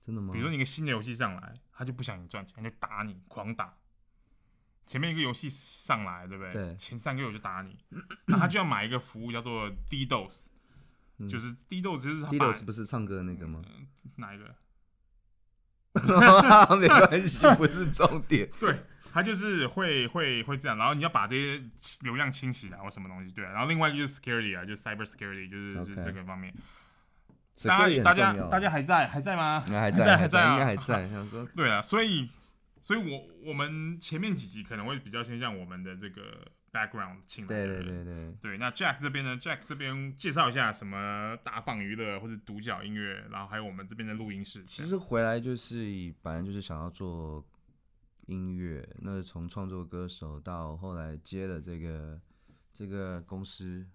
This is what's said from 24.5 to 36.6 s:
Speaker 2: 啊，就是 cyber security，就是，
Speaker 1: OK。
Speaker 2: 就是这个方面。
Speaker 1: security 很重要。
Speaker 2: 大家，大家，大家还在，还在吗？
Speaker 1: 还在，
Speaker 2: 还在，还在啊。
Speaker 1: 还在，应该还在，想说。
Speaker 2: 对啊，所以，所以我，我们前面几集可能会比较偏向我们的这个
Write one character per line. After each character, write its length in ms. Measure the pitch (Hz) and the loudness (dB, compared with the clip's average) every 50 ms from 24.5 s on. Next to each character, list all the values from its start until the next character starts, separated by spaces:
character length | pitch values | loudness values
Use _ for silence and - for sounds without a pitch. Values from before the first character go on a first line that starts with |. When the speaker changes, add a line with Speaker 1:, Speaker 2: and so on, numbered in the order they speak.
| 95 | -4
Speaker 2:
啊， 80 | 90 90 | -6 -8
就 120 | 95 107 | -10 -10
是 60 | 101 - | -10 -8
cyber 220 | 110 107 104 107 | -10 -8 -8 -10
security， 460 | 104 - - 107 101 98 98 95 92 | -12 -12 -12 -12 -10 -10 -10 -12 -12
就 60 | 98 | -10
是， 220 | 101 101 101 98 95 | -10 -10 -8 -8 -8
Speaker 1:
OK。 160 | 90 95 101 | -8 -8 -8
Speaker 2:
就 0 | |
是 100 | 95 90 | -8 -8
这 80 | 85 95 | -8 -8
个 120 | 95 90 | -10 -10
方 140 | 92 92 92 | -12 -12 -12
面。 160 | 92 92 - - - - - - - _ _ _ _ _ _ _ _ _ - _ _ _ _ | -12 -14 -14 -18 -20 -20 -20 -20 -20 _ _ _ _ _ _ _ _ _ -20 _ _ _ _
Speaker 1:
security 400 | _ - - 185 196 208 202 165 | _ 2 4 6 8 8 6 6
很 80 | 135 123 | 6 6
重 0 | |
要。 0 | |
Speaker 2:
大 100 | 175 175 | 6 8
家， 180 | 185 202 196 202 | 8 6 4 4
大 0 | |
家， 160 | 196 190 175 | 2 -2 0
大 120 | 190 185 | 0 2
家 100 | 196 202 | 2 2
还 120 | 156 151 135 | 0 0 0
在， 260 | 143 180 170 143 117 | 4 4 4 4 4
还 120 | - 143 | 0 -4
在 160 | 131 202 190 | -4 -2 -2
吗？ 240 | 175 160 156 151 156 | 0 0 0 0 0
Speaker 1:
还 300 | 135 - 104 104 110 104 | -2 -2 -2 0 0 2
在， 260 | - 175 - 208 196 | 4 6 8 8 8
Speaker 2:
还 0 | |
在， 0 | 170 | 8
还 100 | 185 160 | 6 6
在 140 | 143 180 170 | 6 6 6
啊。 80 | 160 143 | 6 6
Speaker 1:
还 0 | |
在， 0 | |
应 60 | 131 | 6
该 60 | 135 | 4
还 100 | 131 104 | 2 0
在， 320 | 95 - - 120 101 92 92 | -2 0 0 0 0 0 -4
想 180 | 104 104 101 104 | -6 -8 -10 -8
说。 160 | 107 113 120 127 - | -10 -10 -10 -10 -4
Speaker 2:
对 120 | 170 156 123 | 0 2 2
啊， 140 | 107 101 107 | 2 2 0
所 180 | - - 214 | 0 0 2
以， 300 | 226 220 196 156 131 117 - - _ _ _ _ _ _ _ _ | 2 2 0 -2 -2 -6 -10 -18 _ _ _ _ _ _ _ _
所 160 | _ - 202 | _ -2 -2
以 140 | 226 208 165 | 0 0 -4
我， 160 | 139 135 - - - - - | -6 -8 -12 -16 -20 -18 -12
我 60 | 156 151 | -10 -4
们 460 | 139 147 151 156 156 156 160 170 170 | -4 -4 -4 -4 -6 -6 -6 -8 -8
前 220 | - - 156 156 | -10 -8 -6 -4
面 160 | 190 220 196 | -2 -2 -2
几 100 | 147 120 | -4 -4
集 160 | 95 92 107 101 | -10 -12 -14 -14
可 140 | - 117 | -10 -10
能 100 | 107 104 | -8 -6
会 100 | 120 143 135 | -6 -6 -8
比 100 | 135 104 | -8 -8
较 140 | 101 117 120 | -8 -8 -8
偏 160 | 110 123 117 | -6 -8 -8
向 180 | 123 120 107 95 | -6 -6 -8 -8
我 60 | 90 | -10
们 180 | 87 92 90 92 | -12 -12 -12 -12
的 140 | 92 92 | -12 -12
这 120 | 92 101 101 | -12 -14 -14
个 380 | 92 98 98 104 - - - - _ _ | -14 -14 -18 -18 -18 -20 -20 -20 _ _